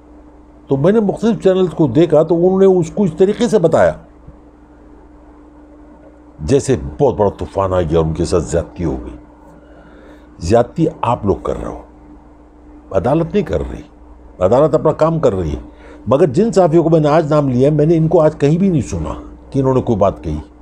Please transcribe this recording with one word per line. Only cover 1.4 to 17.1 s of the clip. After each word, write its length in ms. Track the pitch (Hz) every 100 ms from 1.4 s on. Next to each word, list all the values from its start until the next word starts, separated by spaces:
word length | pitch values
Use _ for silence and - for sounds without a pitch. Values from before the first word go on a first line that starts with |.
| 190 185 185
को 140 | - 151
देखा 340 | 117 170 147
तो 120 | 160 170
उन्होंने 300 | 180 190 196
उसको 380 | 185 160 - 196
इस 120 | -
तरीके 300 | 190 208 226
से 120 | 208
बताया 400 | 185 123 87 - - - - - - - - - - - - - - - - - - - - - - - - -
जैसे 320 | 76 135 - 117
बहुत 400 | 69 - 143 -
बड़ा 120 | 101
तूफान 420 | - 87 98 95
आ 80 | 92
गया 180 | 82 82
और 60 | 80
उनके 200 | 80 78
साथ 240 | 90 71
ज्यादती 320 | 85 - -
हो 120 | 82 67
गई। 220 | - - - - - - - - - - - - - -
ज्यादती 440 | 82 113 - - 160 -
आप 220 | - 123 101
लोग 200 | 87 -
कर 100 | 60
रहे 100 | 55
हो, 180 | - - - - - - - - - - - -
अदालत 380 | 95 117 160 160
नहीं 100 | 208
कर 180 | 165 82
रही, 220 | 65 55 - - - - - -
अदालत 340 | 92 123 156 143
अपना 160 | 147
काम 260 | - 156 165
कर 140 | 135
रही 180 | 95 82
है। 100 | 69 - - - - 104
मगर 200 | 135 170
जिन 220 | 120 226
साफियों 320 | 190 175 165
को 60 | 175
मैंने 200 | 160
आज 220 | 151